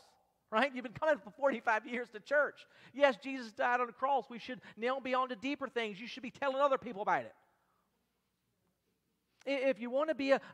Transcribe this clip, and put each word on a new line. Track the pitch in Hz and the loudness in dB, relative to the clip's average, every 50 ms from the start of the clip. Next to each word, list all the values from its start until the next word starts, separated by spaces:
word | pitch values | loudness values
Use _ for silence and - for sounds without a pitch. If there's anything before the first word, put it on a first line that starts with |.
| - _ _ _ _ _ _ _ _ - - | -20 _ _ _ _ _ _ _ _ -2 2
Right? | 220 254 285 254 | 2 2 2 0
You've | 254 220 | -6 -10
been | 247 196 | -10 -6
coming | - 311 311 302 208 | -2 2 2 2 2
for | 190 214 | 0 -14
forty-five | - - 269 277 247 233 - 240 220 220 220 | -8 0 0 2 2 2 0 0 0 0 0
years | 247 240 240 240 233 | -4 -6 -6 -6 -6
to | - 208 | -10 -12
church. | - - 277 294 277 214 - - - _ _ - - - - | -4 0 2 2 2 2 -2 -8 -18 _ _ -20 -20 -10 0
Yes, | 247 285 277 240 175 - | 4 4 4 4 4 -4
Jesus | 262 269 262 240 220 202 | -8 -8 -8 -8 -10 -6
died | - 262 247 240 247 | -2 0 2 2 2
on | 247 | 0
the | 233 202 | -2 -4
cross. | - 262 269 277 262 220 - | -2 0 2 2 2 0 -4
We | 240 220 | -12 -14
should | - - 254 185 - - - | -10 -10 -10 -10 -12 -18 -10
now | 208 220 240 262 277 | -4 -2 -2 -2 -2
be | 247 262 254 | -2 0 0
on | 254 262 254 | 0 0 0
to | 254 | -4
deeper | 202 180 269 285 - 277 247 | -6 -4 -4 -4 -4 -4 -4
things. | - 240 226 214 208 175 | -4 -4 -4 -4 -6 -8
You | 240 220 | -12 -12
should | - 254 226 | -12 -12 -12
be | 240 | -12
telling | - - 277 277 262 | -8 -4 -2 -2 2
other | 262 285 285 269 - | 2 4 4 2 2
people | - 233 220 190 208 | -2 -6 -8 -4 0
about | 190 175 147 120 | 2 2 2 0
it. | 107 - _ _ _ _ _ _ _ _ _ _ _ _ _ _ _ _ _ _ _ _ _ _ _ _ _ _ _ _ _ _ _ _ _ _ _ _ _ _ _ _ _ - | -4 -12 _ _ _ _ _ _ _ _ _ _ _ _ _ _ _ _ _ _ _ _ _ _ _ _ _ _ _ _ _ _ _ _ _ _ _ _ _ _ _ _ _ -6
I-, | 254 277 277 254 269 | -4 -2 0 0 0
if | 254 190 | -2 -2
you | 233 240 | -4 -4
wanna | 240 269 302 320 302 | -2 -2 0 0 -2
be | 226 277 269 269 | -2 2 2 2
a, | 233 - - | 2 0 -6